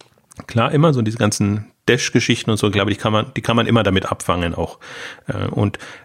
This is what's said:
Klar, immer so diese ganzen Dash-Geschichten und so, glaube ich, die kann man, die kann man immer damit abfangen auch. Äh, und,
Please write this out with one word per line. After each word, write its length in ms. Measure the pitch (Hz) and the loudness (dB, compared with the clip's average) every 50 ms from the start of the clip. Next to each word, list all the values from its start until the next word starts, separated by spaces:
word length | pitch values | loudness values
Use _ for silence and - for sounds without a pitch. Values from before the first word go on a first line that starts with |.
| - _ _ _ _ _ _ - - - | -20 _ _ _ _ _ _ -20 -18 -4
Klar, 240 | - 117 117 135 160 | 0 0 2 2 4
immer 200 | 143 160 170 139 | 4 4 4 4
so 80 | 123 | 2
diese 180 | 113 107 110 - | 0 -2 0 0
ganzen 480 | 110 104 - - 110 101 101 107 107 - _ _ _ | 0 0 2 2 2 0 0 -2 -4 -10 _ _ _
Dash-Geschichten 640 | - 120 123 - - - 127 - - 120 - - - | 2 2 2 0 0 0 0 2 2 0 0 0 -2
und 60 | 110 | 0
so, 120 | 101 - 104 98 | 0 0 0 2
glaube 180 | 101 98 107 | 2 0 0
ich, 80 | 101 - | -2 -2
die 40 | - | -2
kann 100 | 113 110 | 0 0
man, 200 | 107 110 - - | 0 -2 -2 -6
die 40 | 120 | -4
kann 140 | - - 117 | -2 0 0
man 140 | 117 113 117 | 0 2 4
immer 160 | 117 117 104 | 4 4 4
damit 220 | 98 95 92 - | 4 2 0 0
abfangen 460 | - - - - - 87 90 87 85 82 | -2 -6 -4 -2 -2 -2 0 -2 -2 -2
auch. 260 | 82 85 - - - - - - - - - - - _ - | -4 -6 -6 -8 -16 -20 -18 -16 -16 -16 -16 -16 -14 _ -8
Äh, 180 | - - 98 | -6 -4 -4
und, 320 | - - - 107 101 - - - - - - - | -4 -2 0 0 0 -2 -4 -12 -18 -20 -20 -12